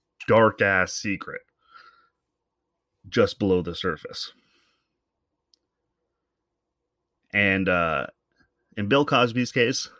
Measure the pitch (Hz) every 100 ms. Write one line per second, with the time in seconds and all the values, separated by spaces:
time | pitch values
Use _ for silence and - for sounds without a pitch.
0 | _ _ - 113 113 - 101 95 90 -
1 | 107 95 - - - _ _ - - _
2 | _ _ _ _ _ _ _ _ _ _
3 | 95 120 101 - 104 90 85 85 92 76
4 | - - - - _ _ _ _ _ _
5 | _ _ _ _ _ _ _ _ _ _
6 | _ _ _ _ _ _ _ _ _ _
7 | _ _ _ 104 101 95 95 90 82 73
8 | - - _ _ _ _ _ - 101 135
9 | 147 131 123 117 123 - 117 135 - -